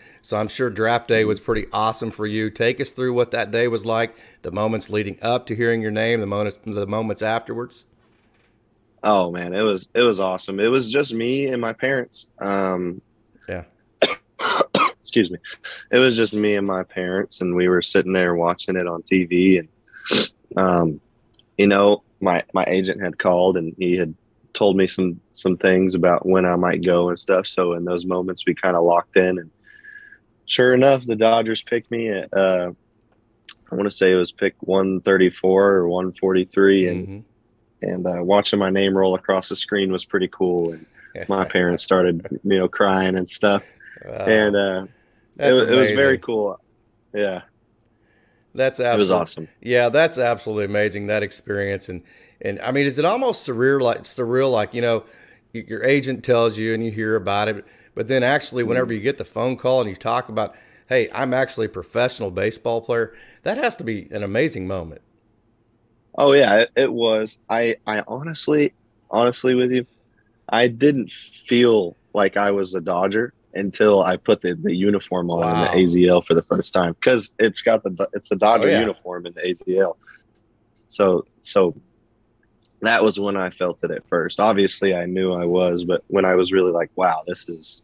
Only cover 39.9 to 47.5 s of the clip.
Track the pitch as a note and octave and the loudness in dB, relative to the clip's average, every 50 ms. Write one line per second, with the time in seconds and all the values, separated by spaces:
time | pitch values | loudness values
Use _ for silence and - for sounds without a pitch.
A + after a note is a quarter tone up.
39.9 | F#2 F2+ - - - G2 F#2 F2+ - - F#2+ F2+ F2 F2 E2+ E2 E2 D#2+ D#2+ - | -2 -4 -6 -4 -2 -2 -2 -2 -4 -2 -2 0 0 0 -2 -2 -4 -8 -16 -20
40.9 | _ - - - - - F#2 - G2 G2 F#2 F2+ - F#2+ F2+ F2 F2 E2 - - | _ -20 -20 -18 -16 -10 -6 -2 -2 -2 0 0 0 0 2 2 0 0 0 2
41.9 | F#2+ F#2 F2+ F2+ F2 D#2+ - - - - - G2 G2 F#2+ F#2 F2+ - - G#2 G2 | 2 4 4 2 0 -2 -6 -10 -10 -6 -2 0 2 2 2 0 0 0 2 2
42.9 | F#2+ F#2+ F#2 F#2 F#2 F#2+ F2+ - - - - G#2 G2+ G2+ - - - _ - - | 2 2 0 0 -2 -2 -4 -6 -4 -2 0 2 2 0 -2 -6 -20 _ -20 -20
43.9 | - - - - - A2 G2 G#2+ A2 G#2+ G#2+ G#2 G2+ G2+ G2 G2 F#2 F#2 F#2+ F#2+ | -20 -20 -16 -14 -10 -4 0 2 4 4 4 4 2 2 2 0 -2 -4 -6 -10
44.9 | _ _ _ _ _ _ _ _ - - C#3+ C#3 B2+ B2+ A#2 - B2+ C3 C3 - | _ _ _ _ _ _ _ _ -8 0 2 4 4 4 4 4 4 4 4 2
45.9 | G#2+ A#2 C#3 C#3 C3 A#2 - - A#2 G#2+ G#2 G2+ F#2 - _ _ _ _ _ _ | 2 2 2 2 2 0 -2 -4 -2 -2 -2 -2 -4 -8 _ _ _ _ _ _
46.9 | _ _ _ _ - G#2 - G2 F#2 F2+ - _ | _ _ _ _ -6 -4 -4 -4 -4 -6 -12 _